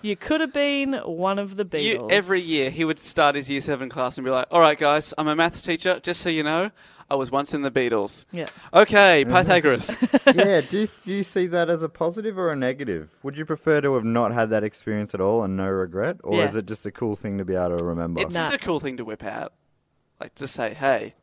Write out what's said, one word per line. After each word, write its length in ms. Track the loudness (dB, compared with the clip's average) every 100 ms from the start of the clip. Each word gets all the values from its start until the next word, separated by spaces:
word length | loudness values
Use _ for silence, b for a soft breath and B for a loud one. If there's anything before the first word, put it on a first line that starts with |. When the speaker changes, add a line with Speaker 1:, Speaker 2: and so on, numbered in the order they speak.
Speaker 1:
You 140 | -6 -6
could 260 | -2 -2
have 100 | 0
been 400 | -2 -2 0 -2
one 460 | -4 -6 -4 -2 -2
of 180 | -6 -6
the 60 | -6 -2
Speaker 2:
You, 180 | -2 -2
Speaker 1:
Beatles. 100 | 0
Speaker 2:
every 280 | 0 2 -2
year 280 | 0 -2 -2
he 160 | -2
would 140 | -4 -4
start 380 | -4 2 2 2
his 120 | -4
year 140 | -6
seven 260 | -4 -6 -6
class 300 | -6 -6 -4
and 60 | -2
be 40 |
like, 180 | -2 2
"All 100 | 6
right, 160 | 6 6
guys, 360 | 2 2 -2 -4
I'm 120 | -2
a 60 |
maths 280 | 2 0 -2
teacher. 360 | -6 -2 -2 -2
Just 180 | -4 -4
so 80 | -2
you 140 | -2
know, 280 | -2 -2 -2 b b b b
I 40 |
was 160 | -2 0
once 240 | -2 -2
in 80 | -4
the 80 | -2
Beatles." 560 | 0 0 0 -2 -8 -12
Speaker 1:
Yeah. 180 | -12 -12 B B
Speaker 2:
Okay, 500 | 4 6 8 8 8 6
Speaker 3:
Mm-hmm. 80 |
Speaker 2:
Pythagoras. 560 | 4 6 4 4 2 -2 -2
Speaker 1:
<laughs> 380 | 2 4 6
Speaker 3:
Yeah, 260 | 6 6 4
do 200 | 2 -2
you, 80 | -2 -6 -6
do 80 |
you 80 | -4
see 240 | -2 -2 0
that 240 | 0 0
as 120 | 0
a 60 | -4
positive 480 | -4 -4 -4 -8 -2
or 140 | -2
a 40 | 0
negative? 520 | -2 -2 -6 -6 -8 _
Would 160 | -12 -10
you 80 | -6
prefer 340 | -2 2 2
to 140 | 2
have 100 | 0
not 280 | 2 0 2
had 160 | 0 2
that 120 | 0
experience 520 | -2 -6 -6 -4 -4
at 80 | -2
all 200 | 0 0
and 140 | 0 -2
no 120 | -2
regret? 500 | -2 -4 -4 -4 -6
Or 140 | -4 0
Speaker 1:
Yeah. 120 | 0
Speaker 3:
is 60 | -4
it 100 | -8
just 180 | -10
a 60 | -12
cool 260 | -6 -6 -6
thing 220 | -6 -6
to 60 | -4
be 80 |
able 240 | -2 -2 -2
to 40 |
remember? 360 | -4 -4 -4 -4
Speaker 2:
It's 140 | -4
Speaker 1:
Nah. 160 | -2 -2
Speaker 2:
just 40 |
a 40 | -4
cool 220 | -4 -4
thing 180 | -6 -10
to 80 | -12
whip 180 | -10
out. 300 | -10 -10 -12 _ _ _ _ _ _ _
Like, 140 | -20
to 120 | -14 -12
say, 280 | -6 -8
"Hey." 400 | -2 -2 0 -4 _